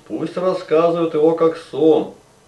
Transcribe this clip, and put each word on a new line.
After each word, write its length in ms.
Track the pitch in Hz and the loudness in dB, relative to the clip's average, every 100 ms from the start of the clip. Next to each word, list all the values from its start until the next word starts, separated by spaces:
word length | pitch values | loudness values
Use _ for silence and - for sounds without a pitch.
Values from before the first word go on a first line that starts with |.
| - | -14
пусть 280 | - 165 - | -10 -8 -4
рассказывает 760 | 185 185 - 156 170 170 160 | -4 -4 -2 0 2 0 -2
его 220 | 156 160 | 2 2
как 240 | 165 165 160 | 2 0 -2
сон, 560 | - 131 160 151 - - _ _ | -10 0 2 2 0 -12 _ _